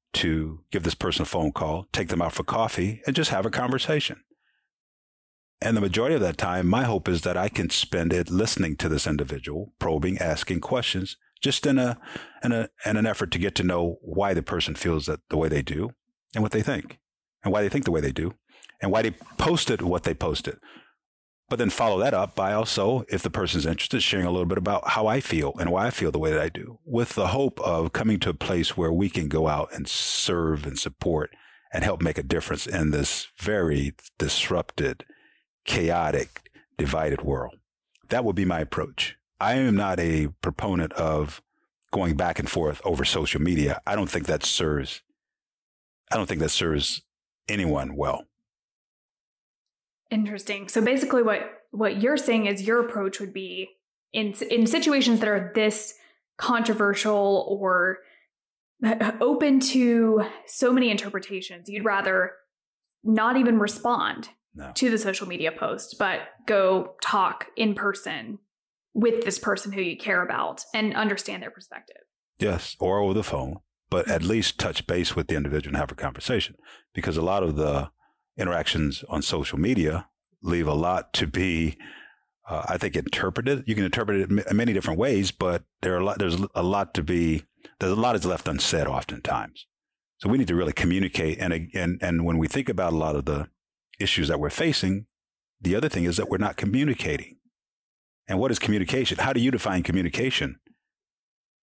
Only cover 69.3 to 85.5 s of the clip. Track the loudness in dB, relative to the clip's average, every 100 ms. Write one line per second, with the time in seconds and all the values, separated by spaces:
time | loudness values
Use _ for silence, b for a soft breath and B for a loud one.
69.3 | -2 -2 -2 -4 -4 -4 -4 -2 -2 -2
70.3 | -2 -4 -6 -6 -2 0 0 0 -2 -6
71.3 | -10 -12 -18 -20 -20 -20 -20 _ _ _
72.3 | -4 -2 -2 -4 -2 0 2 2 2 0
73.3 | -4 -4 -8 _ _ -4 -2 0 0 2
74.3 | 0 0 -2 -4 -4 -2 0 0 -2 -2
75.3 | -2 0 -2 -2 -4 -6 -6 -8 -6 -2
76.3 | -2 -2 -8 B B B -6 -2 0 2
77.3 | 2 2 2 2 0 -4 _ _ _ _
78.3 | -6 -2 0 0 0 0 -2 -6 -4 -2
79.3 | -2 -2 0 2 2 2 0 -6 _ _
80.3 | _ -2 0 2 2 2 0 -2 -2 -2
81.3 | 0 0 2 0 -2 B B B B B
82.3 | _ -8 -6 -4 -2 -2 -2 -4 -2 -2
83.3 | -2 0 -2 0 0 0 0 0 0 2
84.3 | 0 2 2 4 2 0 0 2 2 0
85.3 | 0 0